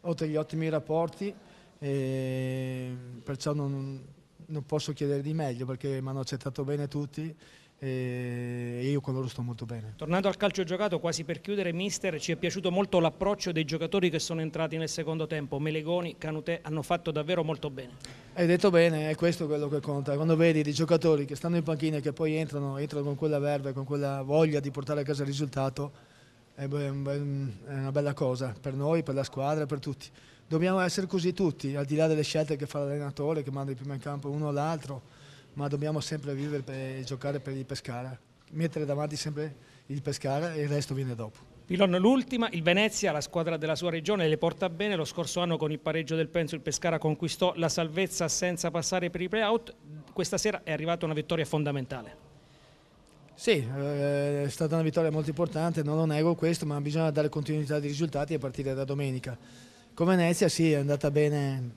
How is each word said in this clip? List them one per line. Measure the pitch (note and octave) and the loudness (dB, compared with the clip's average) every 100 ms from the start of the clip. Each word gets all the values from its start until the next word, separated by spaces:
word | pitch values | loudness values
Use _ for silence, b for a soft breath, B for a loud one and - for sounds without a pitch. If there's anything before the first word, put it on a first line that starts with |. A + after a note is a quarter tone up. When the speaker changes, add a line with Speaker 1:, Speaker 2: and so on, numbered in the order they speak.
Speaker 1:
ho | F3 | -2
degli | D#3 D#3 D3+ | -2 0 0
ottimi | D3+ D#3+ D#3+ | 0 -2 0
rapporti, | D#3 D3 D#3+ E3 - G3 - B B B - | 0 0 0 0 -2 -6 -8 B B B -8
e | C#3+ C#3 C3 C3 C3 C3 C3 C3 C3 C3 B2+ B2 B2 B2 | -4 -2 0 -2 -2 -2 -2 -2 -4 -6 -8 -10 -12 -14
perciò | - C3+ D#3 | -8 -4 -2
non, | D3 C#3 C#3 C3+ C3+ C3+ - _ _ D#3+ | 0 -2 -4 -6 -10 -16 -20 _ _ -8
non | D#3 - | -8 -2
posso | D3+ D#3 | -4 -2
chiedere | C#3 C#3+ C#3+ | -4 -2 0
di | C#3+ | -2
meglio | D#3+ C#3+ A#2+ B2+ | -2 -2 -4 -6
perché | B2+ C#3+ C3+ | -4 -4 -4
mi | C3 | -4
hanno | C3+ | -6
accettato | B2+ C3 C#3+ C3 | -6 -6 -6 -6
bene | C#3 D3 C#3+ | -4 -2 -2
tutti | D3 C#3+ - D#3+ D#3 B B B _ | -4 -6 -6 -8 -10 B B B _
e | C3+ B2+ B2+ B2 B2 A#2+ A#2+ A#2+ A#2+ A#2+ | -6 -4 -4 -4 -4 -4 -4 -4 -4 -2
io | C3 C#3+ | 0 0
con | C#3 C3 | 0 -2
loro | B2+ | -4
sto | - | -4
molto | A#2+ A2+ A2+ | -6 -6 -8
bene. | A#2+ A2 - | -8 -10 -10
Speaker 2:
Tornando | D3+ F3+ G3 | -2 2 2
al | - | 2
calcio | G3+ G3 | 0 0
giocato, | E3+ F#3 G#3 E3+ | -2 0 0 0
quasi | E3+ D#3 | -2 -2
per | D#3 D#3+ | -4 -6
chiudere, | - G3+ F3+ | -4 -2 0
mister, | E3+ G3 - F#3+ D#3 | -2 -4 -2 -4 -2
ci | - | -2
è | E3 | 0
piaciuto | F3 G3 F3 | 0 0 0
molto | F3+ G3 F#3 | 2 4 4
l'approccio | D#3+ - G3 G3+ F#3 | 4 2 0 0 0
dei | D#3+ D3+ | 0 0
giocatori | D#3 E3 G3 F3+ | -2 0 2 4
che | D#3 | 2
sono | - E3 | -2 -2
entrati | D#3+ D#3+ D#3+ D#3+ | -2 -2 -2 -2
nel | D#3 | -4
secondo | - D#3 D#3+ D#3 | -4 -4 -2 -2
tempo. | D#3 C#3+ C#3 | -4 -4 -2
Melegoni, | D#3 D#3 D#3 F3 F3 - | 0 -2 0 0 -2 -6
Canutè | D#3 D#3 E3+ E3+ | -6 -4 -2 -4
hanno | D3+ D#3 | -2 -4
fatto | C3+ E3+ E3+ | 0 -2 0
davvero | D3+ D3 F3 | -2 0 0
molto | D#3+ D3+ D3+ | 0 -2 -4
bene. | C3 B2 - B B B | -8 -14 -16 B B B
Speaker 1:
Hai | - E3+ | 2 4
detto | F3 G3+ | 6 8
bene, | E3+ E3+ D#3 D#3 | 8 6 4 0
è | D#3 | 2
questo | E3+ E3+ D3+ | 2 2 -2
quello | D3 D3 | -2 0
che | D3 | -2
conta. | C#3+ C#3+ C#3 | -2 -2 0
Quando | C#3+ D#3+ D#3+ | 0 4 6
vedi | E3+ D#3 | 6 6
dei | D3 | 2
giocatori | C3+ D#3+ E3 E3 D3+ C#3+ | 0 4 6 6 4 2
che | C#3+ | -4
stanno | E3+ E3+ | 0 0
in | |
panchina | D#3 D#3 D#3 D3+ | 0 0 0 0
e | |
che | D3 | -2
poi | C3+ D#3+ D#3 | 0 0 0
entrano, | D#3 C#3+ C#3+ C3+ | -2 -2 -4 -4
entrano | D3 D3 | -4 -2
con | C#3+ C#3 | -2 0
quella | D#3 C#3+ | 0 2
verve, | C#3+ C#3+ C#3 | 2 0 -2
con | C3 | -6
quella | C3+ C#3+ C#3 C#3 | -4 -2 -2 -4
voglia | C3+ D3+ D#3+ D3 | 2 4 6 4
di | C#3 | -2
portare | C#3+ C#3 D3 | -6 -2 -2
a | |
casa | C#3+ C#3+ | 0 -2
il | C#3 | -2
risultato, | C#3 D3 C3+ C3+ C3 C#3+ B B B B B - | -2 -2 0 -2 -2 -8 B B B B B -20
è | - C#3 | -10 -6
be-, | C#3+ C#3+ | -4 -2
è | |
un | C#3 | -4
bel, | C#3 C#3+ C#3+ C#3 C#3 G2 - | -2 -2 -2 -4 -4 -8 -8
è | |
una | C#3 C3+ | -4 0
bella | C#3+ C#3+ | 2 0
cosa | C3 C3+ B2+ B2+ G#2 | 0 0 0 -4 -4
per | C#3+ | -6
noi, | C3+ C#3+ E3 | -2 2 2
per | D3 C3+ | 2 -2
la | |
squadra, | C3 C3+ C#3 D#3 C#3+ | -2 -2 0 0 0
per | C#3+ | -4
tutti. | D3 C3+ - B B B - | -6 -8 -12 B B B -2
Dobbiamo | D#3 F3+ F#3 | 2 4 4
essere | F3+ F#3 F#3 | 2 0 0
così | F#3+ F3 | 0 0
tutti, | F3 F3+ C#3 C#3 C#3+ | 2 0 2 -4 -2
al | C#3 | 0
di | D3+ | 4
là | D#3+ | 4
delle | D#3 | 4
scelte | C#3+ D#3+ D3+ C#3+ | 2 0 0 -2
che | C#3+ | -2
fa | D3 | -4
l'allenatore, | C#3+ D3 C#3+ C#3 D3 D#3+ | -2 -2 -4 -2 0 0
che | C3+ | -2
manda | C#3 C#3 | -4 -4
il | B2+ | -6
primo | C3+ | -6
in | C#3 | -8
campo | D3 C#3+ C#3 | -6 -6 -4
uno | D3 D3+ | -2 0
o | |
l'altro, | C#3+ D#3 D#3+ C3 C3+ - B B B B | 0 0 -2 -6 -12 -14 B B B B
ma | - C#3+ | -6 -4
dobbiamo | C#3+ D3+ D#3 | -2 -2 -2
sempre | - D#3 C#3+ | -2 -6 -4
vivere | C#3 D3 D3 | -4 -2 -4
per, | C3 C3+ | -4 -8
e | C3 C3 | -6 -8
giocare | B2+ C3+ C#3+ C#3+ | -8 -4 -4 -4
per | C#3 C3+ | -4 -8
il | B2+ | -6
Pescara, | C3+ - A#2+ B2+ B2+ _ _ - | -8 -6 -8 -8 -12 _ _ -10
mettere | D#3 E3 D#3 D3 | -2 -2 0 -2
davanti | C#3+ D3+ D3 | 0 -2 -4
sempre | D#3 D3 D#3 C#3 B B - | -6 -4 -6 -8 B B -8
il | C#3 | -6
Pescara | D3 C3+ C#3 C#3 E3+ | -4 -2 0 0 0
e | D#3 | -2
il | D3 | 0
resto | D3 C#3 | 0 0
viene | C3+ C3 A#2 | -2 -2 -4
dopo. | A2 - - - - | -8 -10 -20 -20 -4
Speaker 2:
Pilon, | F3+ G3 F3+ | 4 6 8
l'ultima, | G3+ C4+ A#3+ B3+ A3+ | 6 6 4 0 0
il | F3 | 2
Venezia, | E3 F3+ G#3+ - G3 | 6 6 4 2 2
la | D3 | 0
squadra | - F3 E3 E3 | -2 -2 0 0
della | D#3 D#3 | 0 0
sua | F3 | 0
regione, | E3 D#3+ G#3 E3 | -2 0 4 4
le | D3+ | 4
porta | E3 - F#3 | 2 2 -2
bene. | E3 G#3 F#3 | 0 0 0
Lo | D3 | -2
scorso | - D#3 F3+ | -2 -2 0
anno | F3 D#3+ | 0 2
con | D3+ | 0
il | D3+ | 0
pareggio | D#3+ D#3+ D#3 D#3+ | -2 -2 0 0
del | D#3 | 0
Penzo | E3+ D3+ D#3 | 0 -2 -4
il | |
Pescara | D3+ C3+ F3 E3 | -4 0 0 2
conquistò | D#3 D3+ E3+ - F3+ F3 | 2 0 -2 2 2 4
la | E3 | 0
salvezza | - E3 D#3 F#3 - E3 | 2 0 0 -2 0 -2
senza | - F3+ F3 E3+ | 0 0 0 -2
passare | E3+ - F#3 F3 | -2 0 0 0
per | E3+ | -2
i | F3+ | -2
play-out. | G#3+ G#3 A3+ A3+ - - D#3 - | 0 2 2 -2 -18 -16 -16 -8
Questa | - F3 F#3+ | -4 0 2
sera | G#3+ G3+ | 0 0
è | - | -4
arrivata | D3+ D#3+ E3+ E3 | -2 0 0 0
una | |
vittoria | D#3 D3+ E3 D3 | -2 0 0 2
fondamentale. | D#3 D3 C#3 B2+ B2+ G#2+ - - B B B B B B B - - - | 2 2 0 -4 -8 -10 -18 -20 B B B B B B B -20 -20 -20
Speaker 1:
Sì, | - - F3+ A#2 C#3 | -4 2 2 2 -4
eh, | C#3 C#3+ C#3+ C#3+ C#3+ C#3+ | -2 0 2 2 2 0
è | C#3+ | -2
stata | - D#3+ E3 | 0 0 2
una | |
vittoria | D#3+ E3+ D#3+ | 2 4 2
molto | D#3 D3+ | 2 -2
importante, | C#3+ E3 D#3 E3+ E3 | 0 0 0 0 0
non | D3 D#3 | 0 2
lo | D#3+ | 2
nego | D3+ E3 E3 | 4 2 4
questo, | D#3+ E3 D#3 | 2 2 -2
ma | D3 | -2
bisogna | C#3+ D#3 D#3+ | 0 2 2
dare | D3 D3 | 2 2
continuità | D3+ D3 D#3 C#3+ D3+ | 0 -2 -2 0 -2
di | C#3+ | -2
risultati | C#3+ E3 C#3+ D3 D#3 | -2 -2 0 -2 -2
a | |
partire | C3 B2+ C3+ C3+ | -4 -4 -4 -2
da | |
domenica. | C3+ C#3+ C#3 B2+ C3 A#2+ B B B B B | -2 -2 -2 -2 -6 -12 B B B B B
Con | - E3+ | 0 4
Venezia | F#3 E3+ E3+ F3+ | 6 6 6 4
sì, | - E3 | 4 4
è | D3 | 4
andata | C#3 C#3+ D3 | 4 2 4
bene | C#3+ D3+ D3 C#3 C3 B2 | 4 4 4 0 -2 -6